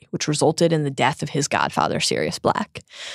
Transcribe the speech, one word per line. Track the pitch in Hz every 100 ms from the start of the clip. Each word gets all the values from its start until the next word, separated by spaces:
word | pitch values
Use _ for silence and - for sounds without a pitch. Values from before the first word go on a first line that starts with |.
| _
which | 175 -
resulted | 147 143 160 170
in | 165
the | 143
death | 131 123 -
of | 156
his | 147 143
godfather, | 90 69 - 76 -
Sirius | - - 76 -
Black. | - - - - - - -